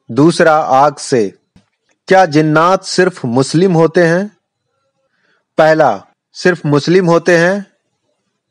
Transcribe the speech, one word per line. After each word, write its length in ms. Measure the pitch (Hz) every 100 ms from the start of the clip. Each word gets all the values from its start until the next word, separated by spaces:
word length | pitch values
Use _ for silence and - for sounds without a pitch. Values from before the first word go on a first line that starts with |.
| -
दूसरा, 440 | 117 160 170 165 156
आग 400 | - 131 147 143
से। 420 | - 127 98 - _ _ _ _ _ _ -
क्या 180 | 190 180
जिन्नात 580 | 147 156 156 170 190
सिर्फ 420 | - - 180 - 123
मुस्लिम 480 | 120 135 156 190
होते 340 | 165 165 175 170
हैं? 300 | 170 208 _ _ _ _ _ _ _ _ _ _ _ _ -
पहला, 480 | 156 156 139 98 - _ _
सिर्फ 320 | - 185 175 151
मुस्लिम 400 | 143 156 180 175
होते 320 | 170 165 170
हैं, 280 | 175 202 196 _ _ _ _ _ _ _ _